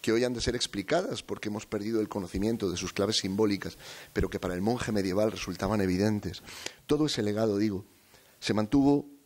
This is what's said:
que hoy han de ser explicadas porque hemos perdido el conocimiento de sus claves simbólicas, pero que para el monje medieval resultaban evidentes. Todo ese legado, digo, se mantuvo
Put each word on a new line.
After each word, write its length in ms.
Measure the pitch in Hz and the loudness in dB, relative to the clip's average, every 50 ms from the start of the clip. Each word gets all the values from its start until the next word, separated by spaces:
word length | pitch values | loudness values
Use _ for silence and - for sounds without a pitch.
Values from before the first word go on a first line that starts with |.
que 100 | - 117 | 2 2
hoy 120 | 110 117 123 | 2 2 2
han 100 | 123 127 | 0 0
de 80 | 113 | -2
ser 140 | 110 131 117 | -2 -2 -2
explicadas 680 | 123 - - - 101 92 - 147 175 190 - - 104 - | -2 -4 -4 -4 -6 -2 0 0 0 0 -2 -6 -8 -6
porque 260 | - 107 98 - 107 | -8 -8 -6 -4 -6
hemos 160 | 104 107 - | -6 -6 -6
perdido 340 | - - 104 101 110 113 110 | -4 -4 -4 -2 0 0 0
el 100 | 107 - | 0 0
conocimiento 600 | - 104 92 87 - 95 101 110 117 104 104 92 | -2 -6 -6 -4 -2 0 0 0 0 0 0 -2
de 80 | 85 | -2
sus 160 | 90 95 87 - | -2 -6 -4 -2
claves 240 | - 98 104 110 | 0 0 0 0
simbólicas, 600 | - - 95 95 104 110 104 101 90 - 85 - - - - - - - - - | 0 -2 -2 2 2 2 2 2 -2 -4 -10 -12 -12 -16 -16 -16 -16 -18 -4 -2
pero 160 | 104 95 90 | -2 -2 0
que 100 | - 95 | -2 -4
para 140 | - 90 90 | -4 -2 -2
el 80 | 90 | 0
monje 300 | 95 110 123 123 - - | 0 0 0 0 -2 0
medieval 400 | 107 104 95 98 90 101 107 110 | 0 0 0 2 2 2 2 2
resultaban 500 | 92 92 - 101 87 - 101 95 107 104 | 0 -2 -6 -8 -4 -4 0 0 2 2
evidentes. 640 | 98 92 90 90 101 110 107 104 - 82 87 - - - - - - - - - - | 2 2 4 4 4 2 2 0 -2 -6 -8 -8 -14 -16 -16 -12 -12 -12 -12 -12 0
Todo 220 | - 147 147 151 | 0 2 2 2
ese 160 | 143 - - 107 | 0 0 0 -2
legado, 340 | 104 104 107 113 110 101 | -2 0 2 2 2 2
digo, 280 | 101 107 110 98 90 - - - - _ _ - - - - - _ | 2 2 0 0 -4 -8 -12 -20 -20 _ _ -20 -20 -20 -20 -20 _
se 140 | - - 107 | -2 0 2
mantuvo 540 | 107 107 107 - 143 135 143 143 143 - - - - _ | 2 2 4 4 6 6 6 6 4 2 -4 -18 -20 _